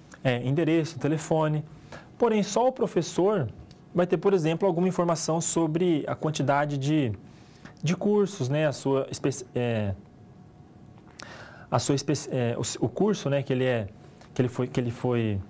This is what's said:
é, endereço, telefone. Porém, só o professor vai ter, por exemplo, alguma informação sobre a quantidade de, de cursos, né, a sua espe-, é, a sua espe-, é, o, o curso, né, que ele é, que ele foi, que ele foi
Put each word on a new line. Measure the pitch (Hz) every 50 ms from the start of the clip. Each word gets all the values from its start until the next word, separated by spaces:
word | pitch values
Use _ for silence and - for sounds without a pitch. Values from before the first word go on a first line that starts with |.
| - - - - -
é, | 135 123 120
endereço, | 123 127 139 170 160 151 165 165 151 - - 127
telefone. | - 143 160 156 - - 165 156 156 156 156 151 156 - - - - - - - - - -
Porém, | - 240 233 220 214
só | 190 - - 226 247 262
o |
professor | 254 - 233 - - 180 156 - - - 175 202 220 185 131 104 - - - - - - - - -
vai | 175 180
ter, | 175 185
por | 165 170 202
exemplo, | 196 185 151 160 165 165 202
alguma | 196 170 165 180
informação | 185 175 - 175 170 165 156 - - 160 170
sobre | 160 - - 165 165 156 156 165 185 180 165 143 -
a | - 139
quantidade | - - 156 156 - 139 131 139 143 147 147 143 139
de, | 131 147 156 156 139 113 95 - - - - - - - - - - - - -
de | - 147 185
cursos, | 180 - 208 208 208 202 - - - 131 123
né, | 143 151 -
a | 196
sua | - - - 135 135 135 135 -
espe-, | - - - 143 135 - - - -
é, | 123 123 120 117 110 107 98 95 - - - - - - - - - - - - - - - - - - - - - - - - - - - - - - - - - - -
a | - 120
sua | - - 143
espe-, | 139 - - 151 135 - -
é, | - 131 120 117 117
o, | - 120 - - - -
o | 117
curso, | - - 185 214 196 - - 139
né, | 139 143
que | 131 -
ele | 131 127 131
é, | 127 123 113 104 98 - - - - - - - -
que | - -
ele | 127 123
foi, | - - 123 127
que | - 135
ele | 123 120
foi | 120 - - 123 123 120 113 107 101 95 87